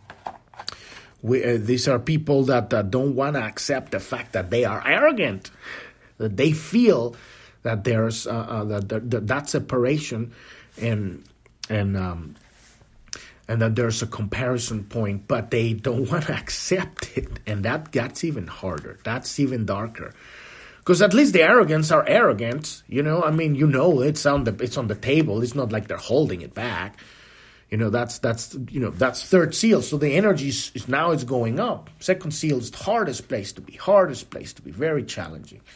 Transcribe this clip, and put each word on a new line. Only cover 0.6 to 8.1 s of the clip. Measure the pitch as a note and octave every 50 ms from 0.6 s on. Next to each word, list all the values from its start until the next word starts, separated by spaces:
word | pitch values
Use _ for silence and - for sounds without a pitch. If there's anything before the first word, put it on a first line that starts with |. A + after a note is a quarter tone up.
| - - - - - - - - - - _ -
We, | - A2+ B2+ B2+ A#2+
uh, | A#2+ A#2+ A2
these | G#2 A2+ B2+ B2 - C#3+
are | B2+ A#2
people | A#2 - D#3 D3+ - D3 C#3+ C#3 C3
that, | C3+ C3 - G2 - B2+
uh, | G#2+ G2
don't | F#2+ B2+ B2+ C3+ C#3+ B2+
wanna | B2+ C#3 C#3+ D3 C3+
accept | A2 G#2+ - - - - C#3 B2+ - -
the | - F#2+
fact | - - C3 A#2+ - - -
that | F#2 F2+ F2
they | A#2 A#2+ A#2+
are | G#2 G#2 - -
arrogant, | C3+ D#3+ G#3+ C#4+ D#4+ C#4+ G#3+ D#3+ A#2+ G2 F#2+ - - - - - - - - - - - _ _ _ _
that | - A2+ G#2+ G2
they | G#2+ C#3 D#3 D3+
feel | D#3 - - G3 A#3+ A#3+ G#3+ E3 A#2+ A#2 A#2+ A#2 - - - - - - - _ _ -
that | A#2 A2+ G2+ G2+
there's, | B2 A2+ A2 A2+ A2+